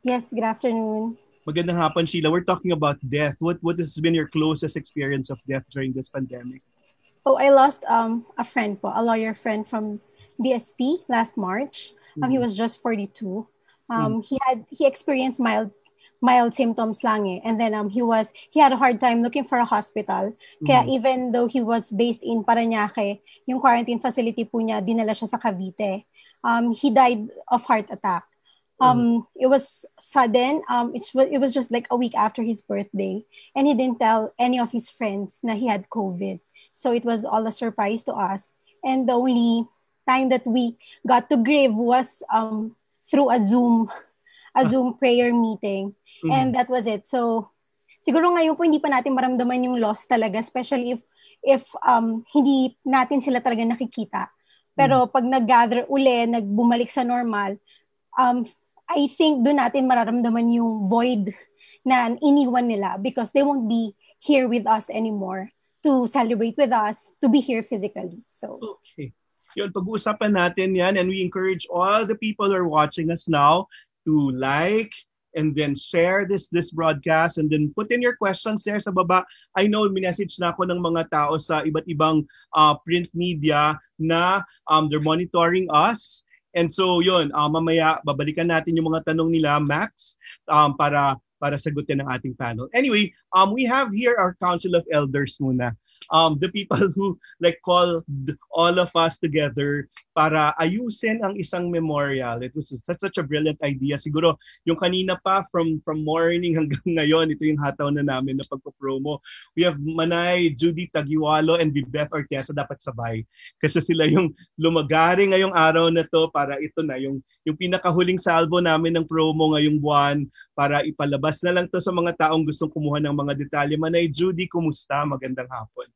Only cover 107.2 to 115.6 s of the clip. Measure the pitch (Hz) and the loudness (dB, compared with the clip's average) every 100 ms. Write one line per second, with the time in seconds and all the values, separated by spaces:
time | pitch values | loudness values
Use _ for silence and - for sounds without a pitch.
107.2 | 160 147 156 151 143 139 143 147 143 131 | 2 0 -2 0 -2 -4 -2 -2 -2 -2
108.2 | 131 135 - 135 139 _ 135 135 143 143 | -4 -6 -6 -12 -12 _ -6 -6 -6 -8
109.2 | - - - - 175 143 147 160 165 170 | -12 -20 -12 -2 0 0 -6 -2 0 0
110.2 | 175 180 170 135 165 165 180 165 143 156 | 0 2 0 0 -2 -2 -4 -4 -2 -2
111.2 | 151 156 160 170 156 143 123 147 147 156 | 2 2 2 2 2 -2 -4 -6 -4 -6
112.2 | 143 139 135 147 143 135 - 117 117 110 | -6 -8 -6 -8 -8 -10 -12 -8 -6 -8
113.2 | 113 _ - _ 151 170 - 160 151 151 | -10 _ -20 _ 0 0 0 0 4 4
114.2 | 170 - - - 160 165 147 156 165 180 | 2 -4 -20 -2 0 2 2 4 4 4
115.2 | 196 190 190 180 | 4 4 2 4